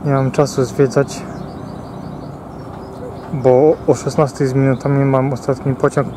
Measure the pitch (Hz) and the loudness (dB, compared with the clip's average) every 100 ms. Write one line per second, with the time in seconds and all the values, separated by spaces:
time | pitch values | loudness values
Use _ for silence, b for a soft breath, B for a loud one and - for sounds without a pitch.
0 | 151 135 135 - 143 - 123 - 139 139 | 2 2 2 2 2 2 -2 2 2 4
1 | 135 - - - - - - - - - | 0 -6 -12 -12 -12 -12 -12 -12 -12 -12
2 | - - - - - - - - - - | -12 -12 -14 -14 -14 -14 -14 -14 -14 -12
3 | - - - 143 127 127 151 170 - 127 | -12 -12 -8 2 4 6 6 4 2 0
4 | 135 147 143 - 135 135 135 127 143 139 | 0 0 0 2 0 2 2 2 2 2
5 | 139 135 135 123 - 131 143 127 143 - | 4 2 2 -2 -2 -2 -2 0 0 2
6 | 127 | -4